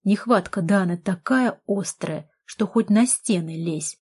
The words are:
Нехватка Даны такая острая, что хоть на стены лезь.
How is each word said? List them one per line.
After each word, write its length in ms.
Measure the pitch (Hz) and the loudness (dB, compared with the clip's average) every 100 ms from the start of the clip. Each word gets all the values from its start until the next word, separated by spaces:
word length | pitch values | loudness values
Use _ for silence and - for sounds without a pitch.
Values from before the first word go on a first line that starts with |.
Нехватка 600 | 196 208 233 220 180 208 | 0 0 2 0 0 -4
Даны 360 | 165 202 180 175 | 2 2 2 -2
такая 640 | - 180 - 254 247 - - | -4 -4 0 0 0 -2 -4
острая, 600 | 202 - - 175 156 156 _ | -4 -4 -8 -8 -8 -12 _
что 220 | - - 208 | -14 -4 0
хоть 240 | 226 220 | 0 4
на 160 | 214 247 | 4 4
стены 500 | - - 185 160 160 | 0 0 -2 -2 -6
лезь. 440 | 165 156 151 - _ | -4 -4 -6 -12 _